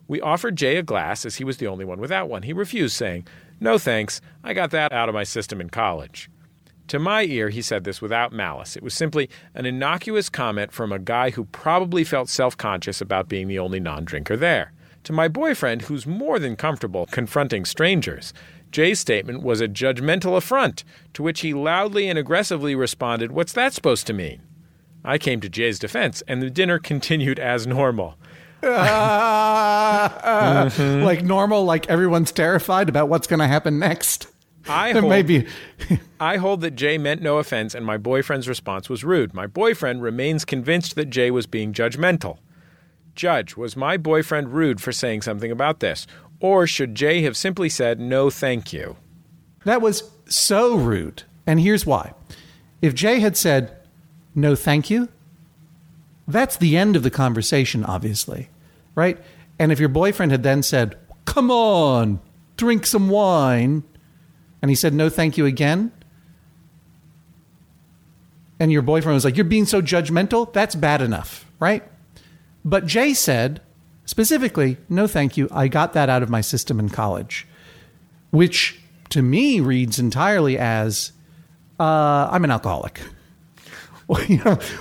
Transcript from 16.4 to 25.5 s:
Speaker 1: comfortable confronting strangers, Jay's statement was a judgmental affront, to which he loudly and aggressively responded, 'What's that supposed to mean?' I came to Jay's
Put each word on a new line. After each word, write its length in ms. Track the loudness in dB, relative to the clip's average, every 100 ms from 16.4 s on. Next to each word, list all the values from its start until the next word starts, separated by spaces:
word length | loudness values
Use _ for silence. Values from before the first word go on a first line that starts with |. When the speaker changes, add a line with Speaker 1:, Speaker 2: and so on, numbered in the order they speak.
| -4 -4
Speaker 1:
comfortable 480 | -4 -4 -6 -6 -6
confronting 580 | -6 -4 -2 -2 -2
strangers, 720 | -4 0 2 2 -2 -8 -14 -20 -20 -20 -8
Jay's 280 | 0 2 2
statement 420 | 0 -2 -2 -6
was 200 | -2 0
a 60 | -2
judgmental 720 | -2 -2 0 0 0 0 0
affront, 460 | 0 0 0 -4 -14 -20 -16
to 100 | -6
which 180 | -6 -4
he 140 | -4 -4
loudly 520 | -2 0 0 -2 -2
and 120 | -2
aggressively 560 | 0 -2 0 -2 -2 -2
responded, 560 | -2 -4 -4 -4 -4
'What's 220 | -4 -4
that 200 | -2 -2
supposed 320 | 0 0 0 -2
to 60 |
mean?' 280 | -6 -6 -10 -18 -20 -20 _ _ -14
I 140 | -6 -4
came 240 | -2 -4
to 80 |
Jay's 300 | -6